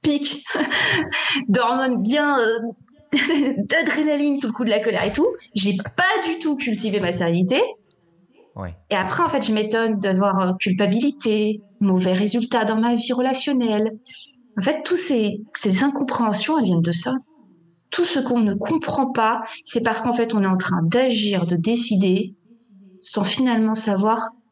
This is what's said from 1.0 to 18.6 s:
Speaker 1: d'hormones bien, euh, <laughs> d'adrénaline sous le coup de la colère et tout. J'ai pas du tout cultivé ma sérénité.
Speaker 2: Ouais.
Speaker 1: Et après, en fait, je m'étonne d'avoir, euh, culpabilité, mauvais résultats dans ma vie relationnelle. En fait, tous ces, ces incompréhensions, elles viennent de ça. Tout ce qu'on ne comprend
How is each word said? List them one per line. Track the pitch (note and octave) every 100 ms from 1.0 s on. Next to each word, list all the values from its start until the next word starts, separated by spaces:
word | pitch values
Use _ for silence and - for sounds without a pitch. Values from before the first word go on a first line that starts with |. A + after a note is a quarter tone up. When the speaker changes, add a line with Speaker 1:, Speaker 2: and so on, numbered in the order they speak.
| - - - C#4 A#3+
Speaker 1:
d'hormones | G#3 A#3+ C4 C4 A#3
bien, | G3+ D4 D4 C#4
euh, | A3 A3+ A3+ - - _ -
<laughs> | C#4 C#4+ D4+ C4+ G#3+
d'adrénaline | G#3 D#4+ D#4+ D4+ D4+ D4 D4 C#4
sous | A#3
le |
coup | -
de | A3+
la | G#3
colère | A3 F3+
et | G3+
tout. | G#3+ G4+ - -
J'ai | G#3+ G3 F#3 - -
pas | B3 F4 E4
du | E4
tout | D#4 C#4+
cultivé | B3 G#3+ A3 G3
ma | F3
sérénité. | F3 E3+ E3+ F#3 C4+ B4 - _ _ _ _ _ _ - -
Speaker 2:
Ouais. | F2+ E2+ _
Speaker 1:
Et | G3+
après, | F#3+ -
en | E4+
fait, | C#4 -
je |
m'étonne | G#3+ G#3+ A3+ A3+ G#3
d'avoir, | G3 F#3 G3+ F#3+
euh, | F#3
culpabilité, | F#3 G3+ F#3 G3+ G#3+ C#4+ C#4+ A3+ G#3+ G#3+ G#3+ - _
mauvais | G3+ F#3 F#3
résultats | F#3 G#3 A#3 A#3 B3
dans | G#3+ A3
ma | A#3
vie | A#3 -
relationnelle. | B3 B3+ C4+ - C4 A#3 G#3 A3 G#3+ - - - _ _ -
En |
fait, | G3+ D#4
tous | - F4+
ces, | - B3+ G#3 G3 -
ces | - G#3 F#3+
incompréhensions, | C#4 C#4 B3+ - A3+ G3+ - D#4
elles |
viennent | G3+ E3+
de | E3+
ça. | E3+ B3 C4 - _ - _ _ _ _
Tout | -
ce | F4 C#4+
qu'on | B3 A#3+
ne | G#3+
comprend | G3